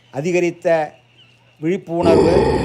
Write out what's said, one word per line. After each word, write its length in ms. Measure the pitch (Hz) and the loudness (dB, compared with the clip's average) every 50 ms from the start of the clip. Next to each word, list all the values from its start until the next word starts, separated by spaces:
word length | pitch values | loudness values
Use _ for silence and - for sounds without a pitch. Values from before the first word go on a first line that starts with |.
| _ _ | _ _
அதிகரித்த 840 | - 131 151 180 175 180 175 175 170 170 - 175 165 160 151 147 - _ _ _ _ _ _ _ _ _ _ _ _ - | -10 -8 -4 -2 -2 0 -2 -2 -4 -4 -2 0 0 0 -2 -4 -10 _ _ _ _ _ _ _ _ _ _ _ _ -8
விழிப்புணர்வு 1000 | 151 165 190 202 - 160 170 170 175 170 - - - - - 403 - - - - | -4 -4 -4 -4 -6 -6 -4 0 2 4 4 4 4 4 2 2 2 0 0 -2